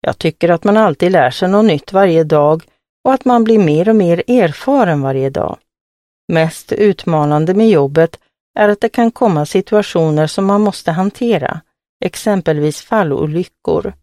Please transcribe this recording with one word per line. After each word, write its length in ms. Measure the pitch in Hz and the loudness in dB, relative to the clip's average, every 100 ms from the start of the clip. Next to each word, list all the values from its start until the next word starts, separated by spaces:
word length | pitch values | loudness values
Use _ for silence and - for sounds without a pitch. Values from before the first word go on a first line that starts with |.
Jag 160 | 135 - | -4 -4
tycker 320 | 165 - 170 | -6 -2 0
att 140 | 165 | 0
man 140 | 208 208 | 2 2
alltid 340 | 214 147 175 | 2 0 0
lär 200 | 185 127 | 2 0
sig 180 | - 185 | 0 0
något 160 | 202 220 | 2 2
nytt 280 | 147 - | 0 -2
varje 300 | 196 196 165 | 0 2 2
dag 400 | 156 151 147 165 _ _ _ _ - | 2 2 2 0 _ _ _ _ -2
och 80 | |
att 120 | 262 254 | 0 0
man 180 | 240 | 0
blir 160 | 220 220 | 2 2
mer 300 | 170 151 202 | 2 2 2
och 60 | 220 | 2
mer 280 | 175 170 - | 2 0 0
erfaren 760 | 247 170 - - 277 196 147 | 0 0 -2 -2 0 2 0
varje 280 | 135 135 135 | -2 -2 -4
dag. 280 | 135 - - _ _ _ _ _ _ - | -4 -6 -8 _ _ _ _ _ _ -4
Mest 380 | 165 160 - - | -2 -2 -6 -8
utmanande 800 | - 208 185 - 156 147 151 160 | 0 0 0 -2 -2 0 0 0
med 160 | 190 226 | 2 4
jobbet 500 | 175 139 151 165 - _ _ _ - | 2 2 0 0 -2 _ _ _ -2
är 100 | 208 | 0
att 120 | 208 | 0
det 80 | 226 | -2
kan 220 | - 233 | 0 -2
komma 340 | - 233 156 147 | 0 0 0 0
situationer 840 | - - 214 202 175 160 151 156 | -4 0 -2 0 -2 0 0 -2
som 180 | - 196 | -2 0
man 160 | 202 | 0
måste 300 | 208 - - | 0 -2 -6
hantera, 720 | 160 190 - 233 185 - 160 _ _ _ _ 180 | -2 -4 -4 -2 -2 -4 -8 _ _ _ _ -8
exempelvis 760 | - 220 196 170 151 151 - | -4 -2 -2 -2 -2 -2 -6
fallolyckor. 1120 | - 226 170 139 156 160 185 _ - 160 202 - | -4 -2 -2 -2 -4 -4 -8 _ -4 -4 -4 -12